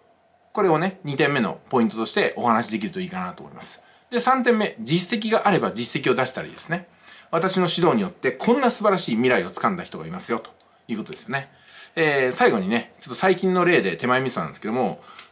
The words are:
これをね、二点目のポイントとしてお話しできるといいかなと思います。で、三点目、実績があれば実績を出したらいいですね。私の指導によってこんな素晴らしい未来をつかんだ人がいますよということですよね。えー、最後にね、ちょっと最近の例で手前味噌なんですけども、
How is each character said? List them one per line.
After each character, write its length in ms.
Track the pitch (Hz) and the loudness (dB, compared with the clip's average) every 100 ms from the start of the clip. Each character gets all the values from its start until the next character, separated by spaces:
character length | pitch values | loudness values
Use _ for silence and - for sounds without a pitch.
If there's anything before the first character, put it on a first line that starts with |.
| _ _ _ _ _ | _ _ _ _ _
こ 100 | - | 0
れ 60 | 196 | 2
を 100 | 156 | 2
ね、 220 | 185 190 | 0 -4
二 140 | 147 139 | -6 0
点 160 | 147 | 2
目 80 | 143 | 2
の 180 | 101 - - | -2 -4 -2
ポ 120 | 127 | 2
イ 40 | |
ン 40 | 113 | 2
ト 80 | 110 | 0
と 100 | 110 | -2
し 80 | |
て 180 | - 170 - | 0 0 0
お 100 | 117 | 2
話 220 | 113 117 | 2 0
し 20 | |
で 80 | 107 | -4
き 80 | 98 | -6
る 60 | |
と 80 | 95 | -6
い 60 | 92 | -8
い 40 | |
か 80 | 92 | -8
な 140 | 90 | -8
と 100 | 85 | -10
思 80 | 71 | -18
い 40 | - | -18
ま 60 | |
す。 200 | - - _ _ - | -18 -20 _ _ -6
で、 80 | 240 | -2
三 240 | 247 262 | 2 2
点 120 | 247 226 | 4 2
目、 200 | 208 - | 2 -4
実 380 | 113 170 185 226 | 0 0 0 -2
績 120 | 220 | 0
が 160 | 220 202 | 2 4
あ 20 | |
れ 80 | 175 | 2
ば 140 | 107 | 0
実 280 | 98 120 160 | -4 -4 -2
績 120 | 139 | 0
を 20 | |
出 120 | 120 127 | 2 0
し 60 | |
た 100 | - | -4
ら 40 | 82 | -10
い 40 | |
い 20 | |
で 80 | - | -12
す 80 | - | -6
ね。 180 | 170 - _ - - - | -6 -8 _ -20 -20 -4
私 240 | 165 185 185 | -2 0 2
の 100 | 175 | 2
指 160 | - | 4
導 120 | 170 120 | 4 4
に 60 | |
よ 60 | 95 | 0
っ 40 | |
て 180 | - 131 | -2 -4
こ 220 | - - | -2 0
ん 80 | 269 | 2
な 100 | 247 | 2
素 140 | 233 | 2
晴 60 | 208 | 0
ら 60 | 190 | 2
し 100 | - | 0
い 80 | 113 | 0
未 140 | 123 | 2
来 140 | 117 | 2
を 60 | 90 | 0
つ 80 | - | -2
か 100 | 117 | -2
ん 80 | 90 | -2
だ 60 | |
人 160 | 82 85 | -8 -12
が 80 | 80 | -10
い 40 | |
ま 80 | 90 | -10
す 100 | - | -6
よ 80 | 117 | -6
と 120 | - - _ _ - | -8 -20 _ _ -10
い 80 | |
う 40 | 107 | -8
こ 40 | |
と 80 | - | -8
で 80 | - | -12
す 60 | |
よ 60 | - | -8
ね。 200 | 135 131 _ _ - - - | -8 -8 _ _ -20 -10 0
え 320 | 156 139 127 | 2 4 2
ー、 40 | |
最 200 | - 247 | 4 2
後 60 | 110 | 2
に 80 | 92 | 0
ね、 240 | 113 - - | -2 -4 -16
ち 80 | - | -12
ょ 20 | |
っ 40 | |
と 0 | |
最 200 | 120 190 | -2 2
近 180 | 185 190 | 2 2
の 120 | 185 | 2
例 180 | 175 156 | 4 4
で 140 | 95 82 | 2 -2
手 100 | 123 | 0
前 140 | 127 | 0
味 100 | 131 | 0
噌 80 | 104 | -4
な 40 | 78 | -8
ん 20 | |
で 60 | |
す 60 | - | -8
け 80 | - | -6
ど 40 | |
も、 280 | 120 113 - - - - | -2 -2 -4 -16 -20 -20